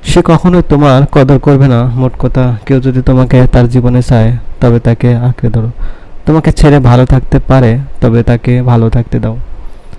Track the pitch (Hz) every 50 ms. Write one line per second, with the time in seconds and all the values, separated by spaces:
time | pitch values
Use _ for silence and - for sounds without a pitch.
0 | - - - 180 170 - 165 156 - 180 180 180 165 - 151 143 147 147 131 127
1 | 143 - - 151 139 131 143 135 - - 143 139 135 139 127 117 120 123 117 123
2 | 127 127 - - - 127 - 131 127 127 123 107 - - 135 131 127 135 123 127
3 | 127 - 131 127 127 123 127 127 127 123 - 127 120 120 120 127 120 123 123 123
4 | 123 - 131 117 110 110 120 117 - - - - - 123 117 117 - 120 117 -
5 | - 123 120 117 120 127 123 - - 120 117 117 113 120 120 - - - - -
6 | - - - - - - 151 160 151 - 147 - - 147 143 147 131 123 120 123
7 | 127 127 - 131 - - - 135 - - 135 135 127 117 110 127 139 135 - -
8 | - 120 113 117 113 - 120 117 - - 123 123 127 127 120 117 113 113 113 120
9 | 117 - - 123 110 113 113 123 - - - - - - - - - - -